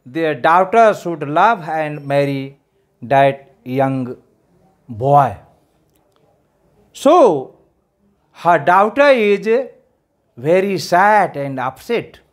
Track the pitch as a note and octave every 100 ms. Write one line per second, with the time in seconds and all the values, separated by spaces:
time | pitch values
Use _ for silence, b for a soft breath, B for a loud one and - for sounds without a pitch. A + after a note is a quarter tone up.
0 | B2 C#3 D#3+ C#3 D#3+ F3 F#3 A3 A3 F3
1 | F3 D#3+ C#3+ D#3 G#3 A3+ D#3+ D#3+ D3+ D3
2 | C#3 C#3+ C#3 C#3 C#3 C#3 _ _ _ _
3 | A#2 C3+ C#3 C#3 - _ B2+ C3 C3+ C3+
4 | B2 B2 _ _ _ _ _ _ - G#2+
5 | C3+ C#3+ C3 F#2 - _ _ _ _ _
6 | _ _ _ _ _ _ _ _ _ -
7 | C4+ F4 B3 D3 B2+ _ _ _ _ _
8 | _ _ _ - E3+ E3 C#3+ F#3 A3 A3
9 | C#4+ B3+ G#3 G3+ G3 A#3 B3+ - _ _
10 | _ _ _ - C3+ F3+ G3+ F3+ C#3+ F3
11 | G3+ G#3+ E3+ D3 C#3 C3 B2 - - A3+
12 | - - _